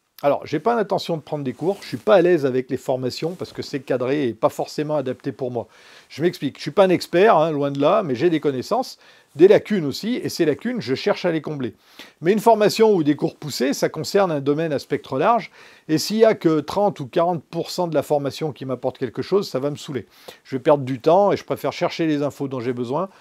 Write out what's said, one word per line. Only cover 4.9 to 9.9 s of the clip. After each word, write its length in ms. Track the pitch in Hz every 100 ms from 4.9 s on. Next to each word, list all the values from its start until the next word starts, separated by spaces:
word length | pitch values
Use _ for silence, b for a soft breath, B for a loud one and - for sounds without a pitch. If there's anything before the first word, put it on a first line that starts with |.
| 151
adapté 360 | 127 123 147
pour 180 | - 127
moi. 160 | 120 101 b b b b
Je 140 | -
m'explique, 340 | 160 - 139 -
je 60 |
suis 80 | -
pas 140 | 143
un 40 | 190
expert, 480 | 165 - 170 214 180
hein, 140 | 160
loin 200 | 147 143
de 100 | 139
là, 220 | 147 208
mais 120 | 180
j'ai 160 | 120 175
des 100 | 160
connaissances, 580 | 151 131 113 226 254 - b b b
des 140 | 135 185
lacunes 360 | 190 - 208
aussi, 300 | 147